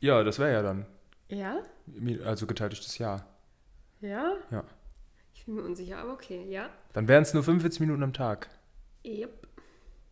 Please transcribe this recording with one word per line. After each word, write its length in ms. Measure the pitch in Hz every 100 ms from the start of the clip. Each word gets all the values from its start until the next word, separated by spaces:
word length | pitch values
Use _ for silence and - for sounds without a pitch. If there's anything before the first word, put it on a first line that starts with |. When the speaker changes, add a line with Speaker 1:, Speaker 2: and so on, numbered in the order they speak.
Speaker 1:
Ja, 240 | 139 120
das 160 | 107 117
wär 100 | 147
ja 120 | 113
dann. 220 | 101 95 104 - - _ -
Speaker 2:
Ja? 340 | 202 190 320 - - -
Speaker 1:
Mi-, 340 | 113 120 117
also 260 | 110 104 107
geteilt 260 | 107 104
durch 100 | 104
das 160 | - -
Jahr. 280 | 113 98 - - _ _ _ - - -
Speaker 2:
Ja? 320 | 208 208 330 392 -
Speaker 1:
Ja. 140 | 110 - - - - - _ _
Speaker 2:
Ich 100 | - -
bin 80 |
mir 80 | 214
unsicher, 360 | 175 180 180 190
aber 140 | 233
okay, 320 | 262 - 180 190
ja. 180 | 190 247 - -
Speaker 1:
Dann 140 | 107 113
wären's 240 | 143 151
nur 100 | 156
fünfundvierzig 360 | 143 175 165 -
Minuten 220 | 156 143
am 100 | 135
Tag. 360 | 127 120 104 - - _ - - -
Speaker 2:
Jep. 420 | 233 208 226 - - - - - - - -